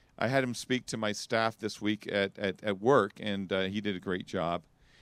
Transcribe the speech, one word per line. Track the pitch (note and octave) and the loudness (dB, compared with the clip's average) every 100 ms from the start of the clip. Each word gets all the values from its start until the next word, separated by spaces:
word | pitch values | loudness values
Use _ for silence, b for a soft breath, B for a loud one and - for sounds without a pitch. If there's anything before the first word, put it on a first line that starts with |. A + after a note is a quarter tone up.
| b - | b -4
I | A2+ | 0
had | C3+ | 2
him | B2+ | 0
speak | A2+ - B2+ - | -4 -2 -2 -2
to | A#2 | -4
my | G#2+ | -4
staff | G#2 - A2+ A2+ - | -4 -2 2 2 0
this | A2 - | -6 -2
week | G#2 G#2+ - | -2 -2 0
at, | G2+ G2 - | 0 0 0
at, | G2+ F2 | -4 -2
at | G#2+ F#2+ | -4 0
work, | A2+ C3+ G2+ - | 4 6 4 -2
and, | G#2 G2 F2+ | -4 -4 0
uh, | F#2+ | 0
he | F#2+ G#2 | 0 -2
did | G2+ | -2
a | F#2 | -4
great | F#2+ F#2 - | -2 -4 -2
job. | F#2+ E2 E2+ - b b b | -2 0 -2 -6 b b b